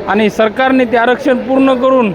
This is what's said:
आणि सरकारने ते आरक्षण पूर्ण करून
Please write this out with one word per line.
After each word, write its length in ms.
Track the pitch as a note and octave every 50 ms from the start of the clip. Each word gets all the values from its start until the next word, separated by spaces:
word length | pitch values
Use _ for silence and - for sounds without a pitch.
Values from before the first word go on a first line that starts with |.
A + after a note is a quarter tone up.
| - -
आणि 220 | F#3+ G#3 A3 G#3
सरकारने 540 | G3 - A3+ A3 G#3 A#3 C4 C4 C4+ C4 B3+
ते 120 | A3+ A3+
आरक्षण 420 | A#3 A#3 A#3+ B3 A#3+ - D4 B3+ A#3+
पूर्ण 360 | G#3 A3+ C4+ C4 C4+ C4+ C4
करून 380 | B3 B3+ C4 C4+ C4 A#3 G#3